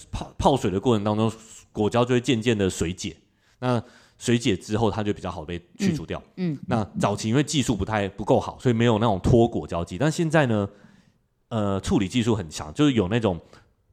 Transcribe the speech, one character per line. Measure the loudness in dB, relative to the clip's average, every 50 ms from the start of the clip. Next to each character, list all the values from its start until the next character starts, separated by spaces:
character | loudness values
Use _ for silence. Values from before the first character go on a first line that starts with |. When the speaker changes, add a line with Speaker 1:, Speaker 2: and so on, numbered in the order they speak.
| -16 -14
Speaker 1:
泡， | -12 -12 -12 -10 -6 0
泡 | 2 2 2
水 | 4 2 0
的 | -2 0
过 | 2 2 2
程 | 2 2
当 | 0 0
中， | 0 0 -2 -2 -6 -14 -20 -20 -20 -20 _
果 | -4 -2 0
胶 | 2 2 2 2
就 | 2 2
会 | 0
渐 | 2 2 0 2
渐 | 2 2 2
的 | 2 2
水 | 0 0 -2 -4 -4
解。 | -4 -6 -10 -10 -12 -14 _ _ _ _ _ _ _ _
那 | -2 -2 0 -2 -2 -6 -14 -20 -20 _ _ _
水 | 0 2 2
解 | 2 2 0 -2
之 | -2 -2 -4 -2
后 | 0 0 0
它 | 0 -2
就 | -2 -4
比 | -4 -4
较 | -8 -10
好 | -10 -10 -10
被 | -10 -10 -10 -12 _ -8 -4
去 | -2 -2 -2
除 | -2 -6
掉。 | -8 -10 -10 -12 _ _
Speaker 2:
嗯， | -6 -6 -4 -6
嗯。 | -6 -6
Speaker 1:
那 | -4 -4 -4 -4 -4 -4 -2
早 | -2 -2 -2
期 | -2 -2
因 | -2 0
为 | 0
技 | -2 0 -2 -2
术 | 0 0 -2
不 | -2 -2
太， | -2 -2 -2 -2
不 | -4 -6 -6 0
够 | 2 2 2
好， | 2 -2 -8 -2
所 | 0 0
以 | 2
没 | 4 4
有 | 2 4 2
那 | 2
种 | 0 0 0
脱 | 4 6 6 6 6
果 | 6 2 -2 -6
胶 | -4 -6 -6 -6
机。 | -6 -4
但 | -2 -2 -2
现 | 0 -2 -2 2
在 | 2 2 2
呢， | 4 2 0 0 -2 -6 -14 -20 -20 -20 _ _ _ _ _ _ _ _ _ _ _
呃， | -4 -2 0 0 -2 -2
处 | -2 0 0
理 | 0 0
技 | 0 0 0
术 | 2 2 0
很 | 0 -2
强， | -8 -10 -12 -12 -8
就 | -2 0 2
是 | 2 2
有 | 2 0
那 | 0 0 0
种 | 0 0 -2 -2 -8 -14 -20 -20 _ _ _ _ _ _